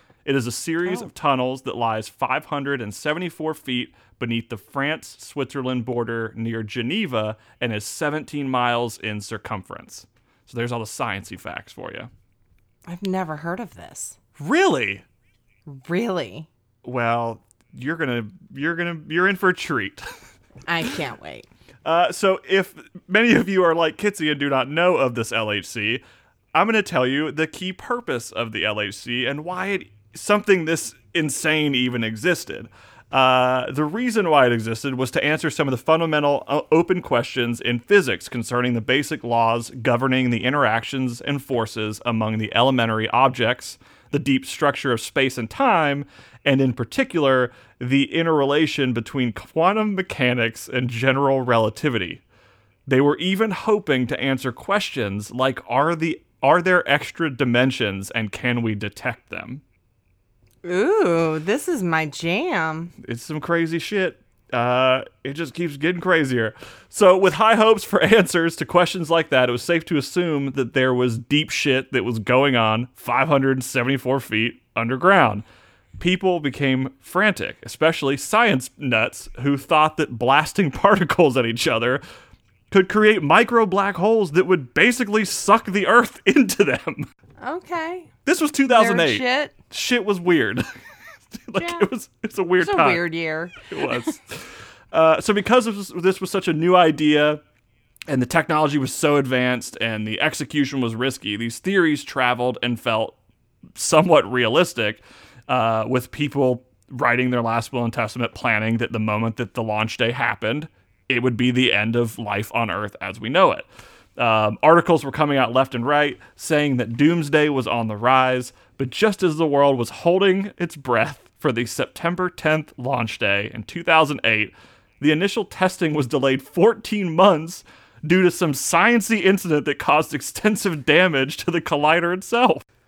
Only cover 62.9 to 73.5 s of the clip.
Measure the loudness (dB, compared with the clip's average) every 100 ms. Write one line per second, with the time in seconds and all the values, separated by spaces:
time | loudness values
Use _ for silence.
62.9 | -14 -12 -10 -8 -8 -2 0 0 -4 -4
63.9 | -2 -2 -4 _ _ _ -2 0 2 4
64.9 | 2 -2 _ -10 -8 -8 -6 -6 -2 -2
65.9 | -2 2 2 2 0 -2 -6 -18 -20 -16
66.9 | 4 6 8 6 4 4 6 6 4 2
67.9 | 2 6 6 6 2 0 -2 0 2 2
68.9 | 0 0 0 2 2 2 0 0 -2 0
69.9 | -2 -2 -2 0 0 -2 -4 -2 0 2
70.9 | 2 0 -2 0 0 0 -2 0 0 0
71.9 | -2 -2 -4 2 2 4 4 2 0 -4
72.9 | -10 -4 -2 2 2 2